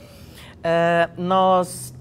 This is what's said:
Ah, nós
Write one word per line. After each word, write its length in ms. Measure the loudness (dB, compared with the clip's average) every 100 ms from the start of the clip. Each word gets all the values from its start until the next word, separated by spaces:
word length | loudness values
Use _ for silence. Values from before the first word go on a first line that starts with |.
| -20 -20 -20 -20 -20 -10
Ah, 460 | -2 0 2 2 0 -2
nós 760 | -2 2 2 2 0 -8 -16 -10